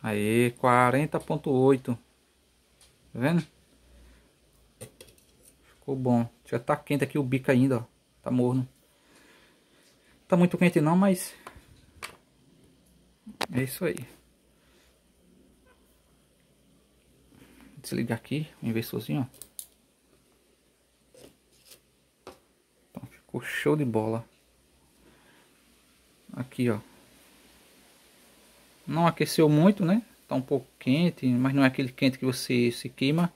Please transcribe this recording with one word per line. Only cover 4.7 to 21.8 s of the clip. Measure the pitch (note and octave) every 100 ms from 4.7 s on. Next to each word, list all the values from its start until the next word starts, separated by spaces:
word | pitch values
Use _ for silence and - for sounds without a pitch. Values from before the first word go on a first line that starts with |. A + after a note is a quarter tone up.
| _ - _ - _ _ _ _ _ _
Ficou | _ -
bom. | C3+ B2+ A#2+ A2+ _ -
Já | B2
tá | - D3
quente | - C#3+
aqui | C3+ D3+
o |
bico | C3 C3 C3
ainda, | B2+ C3+ A#2+
ó. | A#2 _ _ _
Tá | -
morno. | B2 B2 B2+ C3 _ _ _ _ - _ - _ _ _ _ _ _ _ _ _
Tá | F3+
muito | F3 F3
quente | F3 E3+
não, | D3+ F3+
mas | G3 F#3 - - - - _ - _ - - - _ _ _ _ _ _ _ _ _ _ - - -
é | B2+
isso | C3 -
aí. | E3+ - B2+ - _ _ _ _ _ _ _ _ _ _ _ _ _ _ B4+ _ _ _ _ _ _ _ _ _ _ _ _ _ _ _ _ - - - - -
Desligar | - - A#2 A2+
aqui | - C#3+ D#3 -
o | A#2
inversorzinho, | A2+ A2 - A#2 D3+ C3
ó. | - - - - _ _ _ _ _ _ _ _ _ _ _ _ _ _ - - _ _ _ _ -